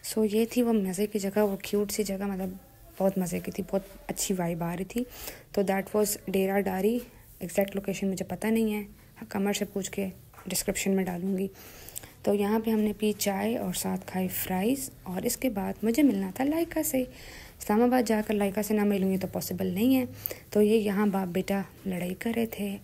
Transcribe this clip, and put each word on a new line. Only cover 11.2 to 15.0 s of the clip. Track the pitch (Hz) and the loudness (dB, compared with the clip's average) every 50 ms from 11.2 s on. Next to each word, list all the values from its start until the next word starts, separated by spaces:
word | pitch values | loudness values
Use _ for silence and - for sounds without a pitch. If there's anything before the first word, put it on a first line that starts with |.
| 180 190 202 185 196 190 - - - - - - - - - - - - - - - | -2 -2 0 0 -2 -4 -6 -14 -20 -20 -20 -18 -18 -14 -14 -14 -14 -16 -20 -2 2
तो | 208 208 | 2 2
यहाँ | 202 202 202 220 226 | 4 4 2 2 2
पे | 220 226 | 2 2
हमने | 220 214 208 214 | 2 2 2 0
पी | 202 - 214 214 | 0 0 0 0
चाय | 208 202 - 202 196 196 202 220 233 | 0 2 0 0 0 0 0 -2 -2
और | - 202 185 180 | -2 -2 -4 -4
साथ | - - 185 185 185 | -2 -2 -2 -4 -4
खाई | 185 - - 185 185 180 | -6 -4 -4 -2 -2 -2
fries | - - - - 185 185 196 226 269 269 - - - - | -4 -6 -4 -2 -2 0 2 2 0 0 -4 -10 -12 -14